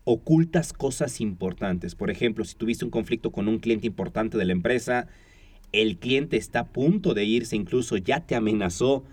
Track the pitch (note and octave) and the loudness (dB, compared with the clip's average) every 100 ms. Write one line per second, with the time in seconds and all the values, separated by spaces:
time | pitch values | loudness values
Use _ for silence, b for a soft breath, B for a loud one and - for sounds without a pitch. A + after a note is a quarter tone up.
0 | - A#2 - D#3+ E3 F3+ E3 - C3+ B2+ | 0 0 6 4 6 2 -2 -2 -4 -2
1 | C#3+ - A2 F2 F#2 F2 G2 F2+ F2 - | -4 -2 -4 -2 -6 -4 -2 -2 -4 -4
2 | G#2 G2 A#2 A2 A2 - A2+ A2+ B2 A2+ | -4 0 0 0 -6 -4 -4 -2 -2 -4
3 | - - - - G#2 A2 A2+ A2 A2+ G2 | -2 -2 -2 -2 0 0 0 0 -2 -4
4 | F#2+ G#2+ A2+ A2 F#2 F2+ A2+ B2 B2 B2 | -4 -2 -2 0 0 2 2 0 0 -2
5 | B2 b b b b b - G#2 A2 F2+ | -2 b b b b b -2 2 2 0
6 | B2 C3+ C#3 A2 - A#2 A#2 - C#3+ G#3 | 0 0 2 -2 -2 -4 -4 0 2 2
7 | F3 G#2 G#2 A#2 A2+ A2 F2+ B2 A#2+ G#2+ | 2 0 2 0 0 -4 0 -2 0 -2
8 | F2+ C#3 - B2 G#2+ G#2+ F#2 - B2+ C3+ | 0 0 0 0 2 2 0 0 2 2
9 | C3+ | -2